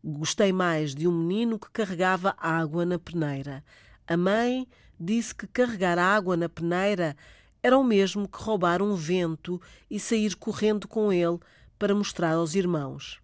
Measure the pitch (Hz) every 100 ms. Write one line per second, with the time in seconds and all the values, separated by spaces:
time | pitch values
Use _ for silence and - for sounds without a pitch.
0 | 156 147 156 - 202 185 180 160 151 139
1 | 170 170 165 202 233 220 - - 202 170
2 | 185 185 190 - 165 165 160 165 175 175
3 | 170 165 147 139 143 139 - - - -
4 | - 170 180 214 240 254 254 _ - _
5 | 170 233 226 - 202 - 247 220 185 175
6 | 180 208 180 175 170 - 170 175 196 196
7 | 165 147 - - _ _ 247 262 262 202
8 | 196 208 196 - 214 208 175 175 202 196
9 | 151 185 170 156 - 180 - - _ 208
10 | - 226 214 185 - 208 208 214 - 226
11 | 208 180 170 175 - _ - _ 202 202
12 | 208 - 170 165 165 180 180 165 139 139
13 | - -